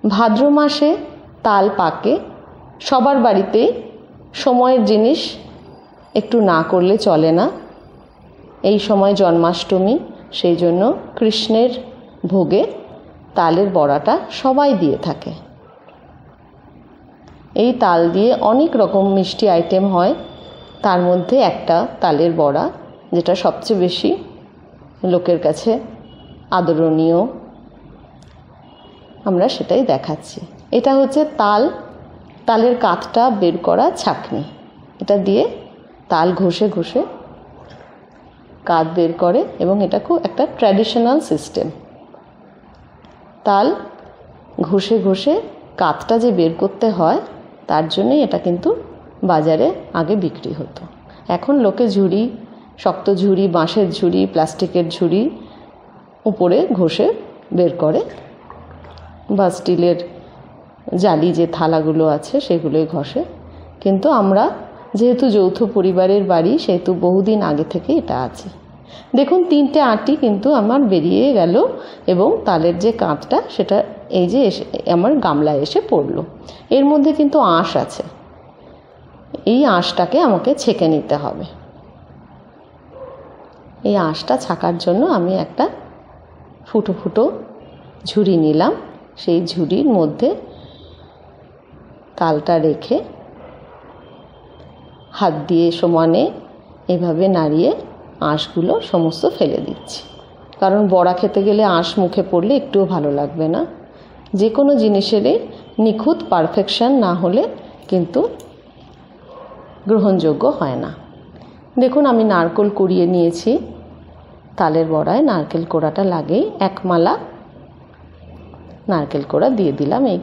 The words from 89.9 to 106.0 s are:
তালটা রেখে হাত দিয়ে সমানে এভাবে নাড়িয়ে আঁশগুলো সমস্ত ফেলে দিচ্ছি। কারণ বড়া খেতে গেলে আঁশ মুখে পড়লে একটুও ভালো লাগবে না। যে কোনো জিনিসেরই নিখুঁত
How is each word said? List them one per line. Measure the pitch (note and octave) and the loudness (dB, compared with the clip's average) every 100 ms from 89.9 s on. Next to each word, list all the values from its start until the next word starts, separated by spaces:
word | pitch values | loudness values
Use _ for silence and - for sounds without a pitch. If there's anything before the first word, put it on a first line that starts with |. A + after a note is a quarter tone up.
| G#3 D#3 D3+ C4 G4+ - - - - - - - - - - - - - - - - - - | 2 0 0 -2 -2 -12 -20 -20 -20 -20 -20 -20 -20 -20 -20 -20 -20 -20 -20 -20 -20 -20 -4
তালটা | E3 D3+ D3 E3 | 0 0 0 2
রেখে | D#3 D3 - D4+ - - - - - - - - - - - - - - - - - - - - - | 2 -2 -4 -4 -4 -18 -20 -20 -20 -20 -20 -20 -20 -20 -20 -20 -20 -20 -20 -20 -20 -20 -20 -20 -20
হাত | - F#3+ D#3 D3 | -2 -2 -2 0
দিয়ে | E3+ E3+ | 2 2
সমানে | E3+ F3 E3 E3 E3 D#4+ - - - - - - | 2 2 4 4 2 0 -4 -20 -20 -20 -14 -4
এভাবে | F3+ F3 D#3+ F#3+ | -2 0 0 2
নাড়িয়ে | F3+ D#3 D#3 A#3+ G#4+ - - - - | 2 0 2 0 -2 -10 -20 -20 -6
আঁশগুলো | D3+ D3+ - F3 E3+ A4+ | -4 -2 -4 -4 -2 -2
সমস্ত | - F3+ E3 - - - | -2 -2 -2 0 -4 0
ফেলে | C#3+ - - | -2 -2 -6
দিচ্ছি। | - - - - - - - - - | -12 -14 -16 -18 -20 -20 -20 -20 -2
কারণ | F#3+ G3+ G3+ | 0 2 4
বড়া | F#3 F3+ | 4 2
খেতে | F3+ G3+ G3+ | 0 0 0
গেলে | G3 G#3 | 2 2
আঁশ | G#3 E3+ E3+ - | 2 0 0 -2
মুখে | F3+ G3 F#3+ | -2 -2 0
পড়লে | F3+ G3 C#4 | -2 0 -2
একটুও | - G3 | 0 -2
ভালো | F#3+ F3+ D3 | 0 -2 -2
লাগবে | C#3+ C#3+ D#3+ D#3 | -2 -4 -4 -2
না। | E3+ E4 - - - - - - | -2 -6 -10 -20 -20 -20 -20 -8
যে | F#3+ A3 | 0 0
কোনো | A3 C#4+ | 2 2
জিনিসেরই | C#4 A3 G3+ G3+ G#3+ A#3 A4 - - - - | 4 2 2 0 0 2 0 -4 -16 -10 0
নিখুঁত | A3 A3 | 0 0